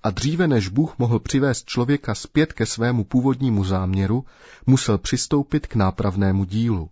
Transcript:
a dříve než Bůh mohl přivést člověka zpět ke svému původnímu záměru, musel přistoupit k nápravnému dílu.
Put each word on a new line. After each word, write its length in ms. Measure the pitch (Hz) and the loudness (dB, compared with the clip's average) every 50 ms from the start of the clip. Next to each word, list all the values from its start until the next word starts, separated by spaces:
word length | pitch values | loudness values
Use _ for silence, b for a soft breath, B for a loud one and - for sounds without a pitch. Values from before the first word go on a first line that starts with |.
| - | -4
a 60 | 110 | -4
dříve 380 | 92 - 107 143 165 170 185 | -4 -2 -2 -2 0 2 2
než 200 | 160 135 113 95 | 2 2 2 0
Bůh 320 | 92 95 131 160 156 - - | 0 0 0 0 0 -2 -4
mohl 200 | 123 113 117 110 | -2 0 0 -2
přivést 460 | - - - 135 139 139 120 - - | -2 -2 0 0 2 0 -2 -4 -6
člověka 500 | - - 123 120 127 143 143 - - - | -6 -2 -2 0 0 0 -2 -2 -6 -8
zpět 380 | - - - _ 147 156 151 - | -8 -8 -4 _ 0 0 0 0
ke 120 | - 113 | -4 -4
svému 380 | - - 113 117 120 123 117 101 | -4 -2 -2 0 0 0 0 -2
původnímu 600 | - - 127 123 135 131 127 135 127 110 101 95 | 0 0 2 2 2 0 0 0 0 2 0 0
záměru, 640 | 92 95 92 92 92 95 95 98 95 110 127 131 B B B B B B B B | 0 0 -2 0 0 0 0 0 0 0 -2 -2 B B B B B B B B
musel 320 | - 135 131 - - 107 | 4 4 4 4 0 0
přistoupit 720 | 95 - - - 120 - - 151 143 139 _ - 151 - | 0 0 -2 -4 -4 -2 0 0 0 0 _ -2 -4 -4
k 80 | - - | -2 0
nápravnému 680 | 113 98 95 95 - - 101 90 101 101 95 95 98 98 | 0 0 0 0 0 -4 -2 0 0 0 2 2 0 0
dílu. 440 | 90 98 110 117 117 107 90 78 80 | -2 -2 -2 0 0 0 -2 -4 -8